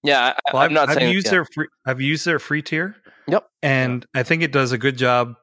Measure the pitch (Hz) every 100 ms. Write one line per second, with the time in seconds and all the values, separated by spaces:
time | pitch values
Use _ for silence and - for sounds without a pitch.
0 | 143 139 123 - - 131 160 151 139 147
1 | 123 190 208 185 147 - 156 _ 131 127
2 | 135 151 170 151 - 147 143 160 185 214
3 | - _ - 180 _ _ 147 135 131 123
4 | - 131 123 165 160 139 127 123 131 127
5 | 127 123 120 120